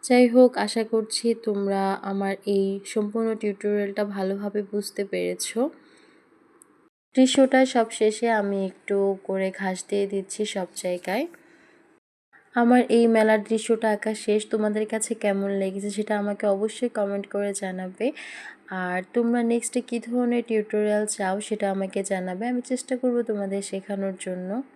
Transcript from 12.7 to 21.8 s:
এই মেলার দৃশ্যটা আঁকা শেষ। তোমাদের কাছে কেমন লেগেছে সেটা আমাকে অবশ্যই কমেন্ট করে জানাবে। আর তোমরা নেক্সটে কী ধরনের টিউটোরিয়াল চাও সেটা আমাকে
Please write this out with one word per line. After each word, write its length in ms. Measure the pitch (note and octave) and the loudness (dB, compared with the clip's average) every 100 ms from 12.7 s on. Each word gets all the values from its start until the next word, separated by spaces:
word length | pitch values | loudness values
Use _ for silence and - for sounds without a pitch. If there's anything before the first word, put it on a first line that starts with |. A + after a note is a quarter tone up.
| B3 A#3 | 6 6
এই 160 | A#3 A#3 | 6 6
মেলার 340 | A3+ A3 A3 | 6 6 4
দৃশ্যটা 440 | G3+ A3 A3 A3 A3 | 2 -2 0 0 2
আঁকা 220 | G#3 A3 | 0 -2
শেষ। 260 | G#3+ - G#3 G#3 | -4 0 0 0
তোমাদের 360 | A3 G#3+ G#3+ G#3+ | -2 0 -2 -2
কাছে 260 | A3 - | -4 -4
কেমন 360 | A3 G#3 G3 G3 G3 | -2 0 0 0 0
লেগেছে 320 | F#3+ G3 G3+ | -2 -4 -6
সেটা 240 | G#3 G#3 G#3 | -4 -2 -2
আমাকে 260 | G3+ G#3 G#3 | -2 -2 0
অবশ্যই 440 | G3 G#3+ G#3+ B3 | 0 0 -2 -4
কমেন্ট 360 | A3 G3+ G3+ G3+ | -2 -2 -2 -4
করে 220 | G3+ G3+ | -4 -4
জানাবে। 520 | G3+ F#3+ F#3 F#3 F#3+ A#3+ D4+ - - - - - | -4 -6 -6 -8 -4 -4 -4 -14 -16 -18 -20 -10
আর 280 | F#3+ F3+ F3+ F#3 | -6 -4 -4 -2
তোমরা 280 | - A#3 A#3+ | 0 2 2
নেক্সটে 380 | A#3 A#3 - B3 | 2 0 0 -6
কী 160 | A#3+ A#3 | -4 -8
ধরনের 440 | A#3 A#3+ B3 A#3+ | -4 -2 0 0
টিউটোরিয়াল 600 | A#3 A3 G#3+ G#3+ G#3 G#3 G#3+ | 0 -2 0 0 2 0 0
চাও 300 | - G3 F#3+ | -2 -2 -2
সেটা 260 | G#3 G#3 G3+ | -4 -4 -2
আমাকে 300 | F#3+ | -2